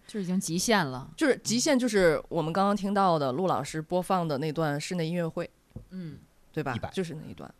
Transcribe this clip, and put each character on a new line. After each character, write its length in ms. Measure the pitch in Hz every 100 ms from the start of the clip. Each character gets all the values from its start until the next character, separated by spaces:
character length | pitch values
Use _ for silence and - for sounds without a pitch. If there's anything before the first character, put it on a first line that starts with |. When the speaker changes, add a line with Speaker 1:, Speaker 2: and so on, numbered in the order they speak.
| -
Speaker 1:
就 140 | 220
已 40 |
经 160 | 175 185
极 160 | 170 165
限 280 | 208 208
了。 260 | 147 127 - -
Speaker 2:
就 100 | 320
是 100 | -
极 200 | - 233
限， 200 | 311 269
就 100 | 247
是 340 | 208 175 147 -
我 140 | 165
们 100 | 156
刚 120 | 180
刚 100 | 196
听 200 | 208 196
到 240 | 202 196 160
的 140 | 135
陆 140 | 131 185
老 160 | 123
师 200 | 143 156
播 180 | 156 180
放 260 | 180 190 165
的 120 | 139
那 140 | 156
段 280 | 151 156 143
室 140 | - 180
内 100 | 160
音 60 |
乐 160 | 175 165
会。 200 | 175 170 _ _ - -
Speaker 1:
嗯。 280 | 185 165 139 - _ _
Speaker 2:
对 100 | -
吧？ 120 | 139
Speaker 3:
一 40 | 120
百。 120 | -
Speaker 2:
就 140 | -
是 100 | 170
那 160 | 156 -
一 40 |
段。 180 | 92 71 -